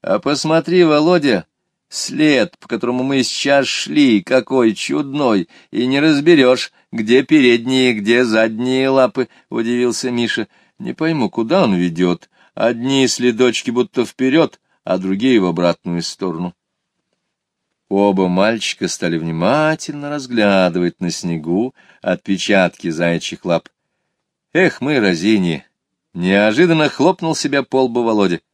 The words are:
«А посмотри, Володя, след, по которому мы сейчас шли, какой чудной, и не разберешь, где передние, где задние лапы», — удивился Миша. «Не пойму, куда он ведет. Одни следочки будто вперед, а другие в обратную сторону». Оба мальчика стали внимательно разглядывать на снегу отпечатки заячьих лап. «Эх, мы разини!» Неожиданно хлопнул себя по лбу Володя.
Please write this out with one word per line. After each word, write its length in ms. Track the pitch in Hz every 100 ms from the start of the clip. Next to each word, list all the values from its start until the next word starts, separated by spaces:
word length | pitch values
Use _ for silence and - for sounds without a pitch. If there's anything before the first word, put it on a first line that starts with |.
«А 160 | - 101
посмотри, 640 | 143 143 156 165 160 180
Володя, 600 | 170 147 156 180 143 101 - _ _ _ _
след, 680 | - - 131 151 143 175 _
по 100 | -
которому 360 | 120 120 127
мы 180 | 131 139
сейчас 460 | 123 - 143 139 127
шли, 560 | - - 151 139 107
какой 500 | - 127 117 131 113
чудной, 760 | 101 - 147 143 143 135 104 85 - _
и 160 | - 127
не 140 | 139
разберешь, 720 | 156 143 151 165 127 127 - _ _
где 320 | 117 107 123
передние, 720 | 135 156 127 117 117 131 127
где 320 | 110 104 120 123
задние 640 | 110 113 110 123 131 135
лапы», — 400 | 135 127 135 123 _ _
удивился 600 | 117 117 120 123 113 127
Миша. 380 | 120 117 - 104 _ _ _
«Не 140 | 120
пойму, 360 | - 160 160 107
куда 340 | - 113 180
он 120 | 143 92
ведет. 540 | 87 82 90 87 _ _ _ -
Одни 520 | 113 117 127 135 131
следочки 640 | - 123 113 127 113 -
будто 360 | 120 123 - 117
вперед, 540 | - 131 147 151 _ _ _
а 140 | - 92
другие 420 | 95 98 127 120
в 60 | 90
обратную 560 | 85 87 85 90 87
сторону». 540 | 82 - 95 82 90 - _ _ _ _ _ _ _ _ _ _ _ _ _
Оба 400 | 98 101 95 92
мальчика 600 | 90 104 113 - - 90
стали 300 | - 90 82
внимательно 920 | 82 82 90 143 156 156 - 147 143
разглядывать 880 | 147 131 117 104 98 90 87 87 -
на 120 | 90
снегу 640 | - 90 82 78 90 127 _ _ _
отпечатки 880 | 104 90 - 95 - 98 90 - 90
заячьих 560 | 80 85 85 - - 92
лап. 240 | 85 - _ _ _ _ _ _ _ _
«Эх, 280 | 160 180 -
мы 180 | 135 147
разини!» 680 | 101 85 95 110 90 76 _ _ _ _ _
Неожиданно 760 | 85 90 101 107 110 175 160 151
хлопнул 460 | - 175 180 160 156
себя 280 | 151 139
по 200 | 131 135
лбу 200 | 131 117
Володя. 360 | 117 107 95 85 _